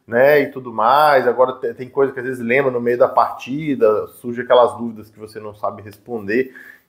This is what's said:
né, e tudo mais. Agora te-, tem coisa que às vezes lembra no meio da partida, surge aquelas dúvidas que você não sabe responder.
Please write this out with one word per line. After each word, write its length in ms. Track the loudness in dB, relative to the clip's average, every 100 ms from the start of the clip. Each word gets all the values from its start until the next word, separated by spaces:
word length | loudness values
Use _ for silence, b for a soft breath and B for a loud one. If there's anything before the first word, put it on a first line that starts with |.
| -2
né, 300 | 2 4 4
e 100 | 2
tudo 220 | -6 -8
mais. 540 | 0 2 4 4 4 2
Agora 260 | 2 0
te-, 200 | 0 -8
tem 160 | -8 -6
coisa 220 | -2 -2
que 80 | -2
às 60 | -8
vezes 180 | -6
lembra 260 | -2 0 0
no 120 | -2
meio 160 | -2 2
da 100 | 2
partida, 1000 | 2 0 -4 -10 -8 -4 0 2 2 -4
surge 340 | -12 -12 -8
aquelas 340 | 2 4 4 0
dúvidas 320 | -10 -12 -20
que 100 | -20
você 200 | -18 -16
não 160 | -16 -10
sabe 260 | -10 -10
responder. 720 | -16 -20 -14 -10 -2 -2 -2 B B B